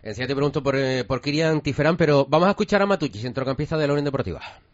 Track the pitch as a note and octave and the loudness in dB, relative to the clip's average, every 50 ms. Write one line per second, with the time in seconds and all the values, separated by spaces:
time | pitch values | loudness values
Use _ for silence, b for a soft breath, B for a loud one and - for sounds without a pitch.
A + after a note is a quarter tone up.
0 | - G#2+ G#2 B2 B2+ B2+ C#3 C#3 C#3+ C#3+ C3+ D3+ C3 C#3 C3+ C#3 C3+ C3 C3 B2+ | -12 -12 -8 -8 -6 -4 -2 -2 -2 -2 -2 -2 -2 0 0 0 0 0 -2 -2
1 | A#2+ - C3 B2 - D3 C#3+ D#3 E3 D#3+ D#3 D3+ - C#3+ B2 - C#3+ D#3 F3 E3 | -2 -4 -4 -4 -2 -2 -2 0 0 0 0 0 -2 -2 -2 2 2 2 2 4
2 | E3 D3 D3 C#3 C3+ C3+ D3+ D#3+ F3+ G3+ F#3+ - G#3+ - G#3 G3 G3 G3 G3 - | 4 4 4 4 4 4 4 4 4 4 2 0 0 2 2 2 4 2 2 0
3 | D#3 B2 - G#2 A#2+ B2+ A#2 C3+ B2+ C3+ C3+ D3 D3+ - E3 D#3 D3+ C#3+ C#3+ D3 | 0 -4 -4 -6 -8 -6 -6 -4 -4 -4 -2 -4 -4 -2 -2 0 0 0 0 0
4 | C#3+ D3 C#3 C3 - F#2+ D#2 - - - - - _ _ | 0 0 -2 -2 -4 -4 -6 -8 -12 -16 -18 -20 _ _